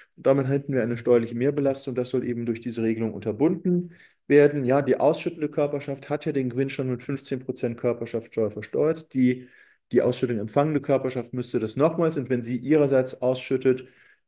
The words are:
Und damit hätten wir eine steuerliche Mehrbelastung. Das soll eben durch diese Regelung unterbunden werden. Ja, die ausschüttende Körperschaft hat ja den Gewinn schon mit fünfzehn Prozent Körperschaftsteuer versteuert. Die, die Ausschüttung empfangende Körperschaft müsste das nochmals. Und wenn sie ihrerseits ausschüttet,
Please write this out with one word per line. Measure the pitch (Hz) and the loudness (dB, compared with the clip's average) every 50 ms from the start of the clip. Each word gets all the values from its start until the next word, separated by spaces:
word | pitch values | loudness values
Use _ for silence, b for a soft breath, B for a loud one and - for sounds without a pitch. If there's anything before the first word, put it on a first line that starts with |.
| B B _ | B B _
Und | - - 127 | 0 2 4
damit | 135 139 135 131 | 4 4 4 2
hätten | 139 139 143 - 135 | 0 0 0 0 0
wir | 131 110 | 0 0
eine | 117 120 117 | 0 -2 -2
steuerliche | 117 123 123 120 113 117 117 | 2 4 4 4 4 0 -2
Mehrbelastung. | 117 123 139 143 143 139 135 135 135 - 139 123 | -2 0 0 0 0 0 0 0 -2 -4 -6 -4
Das | 123 123 123 | -4 -4 -2
soll | - 127 113 | -2 -2 -2
eben | 120 120 117 117 | -2 -4 -4 -2
durch | 117 113 113 | -4 -4 -4
diese | - 123 113 113 113 | -6 -6 -4 -2 0
Regelung | 113 113 110 113 110 - | 0 0 0 -2 -4 -4
unterbunden | - - 113 101 - 147 165 170 165 - 185 180 175 175 175 B B B B B B _ - | -4 -4 -6 -2 2 2 2 2 0 0 0 0 0 0 -4 B B B B B B _ 4
werden. | 143 147 143 147 147 147 131 | 6 6 6 6 4 0 0
Ja, | 120 131 143 | 2 2 2
die | 139 127 123 - | 2 2 2 2
ausschüttende | - 143 160 160 - 180 170 - 151 147 | 2 2 2 0 -4 -6 -6 -6 -6 -4
Körperschaft | - - 147 147 147 143 139 - 139 131 - - | -2 -2 -2 -2 -2 -6 -6 -8 -10 -10 -6 -6
hat | 147 147 - | -6 -4 -4
ja | 160 | -4
den | 143 139 131 127 | -2 -2 -2 -2
Gewinn | 117 127 135 135 | -2 -2 -2 -2
schon | 135 - 131 131 | -2 -4 -4 -4
mit | 127 120 - | -4 -4 -4
fünfzehn | - 139 131 - - 139 127 | -6 -8 -8 -6 -6 -8 -6
Prozent | 131 - 127 - - 120 117 117 | -6 -8 -6 -4 -4 -4 -4 -2
Körperschaftsteuer | - 123 117 120 120 113 - 113 107 - - - 110 104 | -2 -2 -2 -2 -4 -6 -6 -6 -6 -6 -2 -2 -2 -2
versteuert. | - 104 110 - - 135 143 156 165 160 - - - | -2 -6 -8 -4 -2 0 2 2 0 -2 -8 -6 0
Die, | 135 127 127 127 127 127 B B B B B B B _ _ | 2 4 4 2 0 -6 B B B B B B B _ _
die | - - | 2 4
Ausschüttung | - 123 123 - - 120 120 107 | 4 4 2 0 0 0 0 -2
empfangende | 104 113 - 143 143 156 156 143 | -4 0 2 2 2 2 2 0
Körperschaft | 135 - 139 131 - 131 127 127 120 - - | 0 2 0 0 0 -2 -4 -6 -6 -6 -6
müsste | 123 120 - - 123 | -6 -6 -4 -2 -2
das | 107 107 - 131 | -2 -2 0 2
nochmals. | 139 165 165 170 170 160 160 160 | 2 2 2 2 0 0 0 -2
Und | 127 113 | -2 -2
wenn | 131 120 113 | -2 -2 -2
sie | 113 123 120 | -4 -6 -4
ihrerseits | 123 135 151 156 147 135 135 131 127 131 - - | 0 2 4 4 4 4 4 2 2 0 -4 -2
ausschüttet, | - 127 131 127 - - 135 131 131 131 127 131 B B B B B B B B _ | -2 0 0 -2 -2 -2 -2 2 2 2 2 2 B B B B B B B B _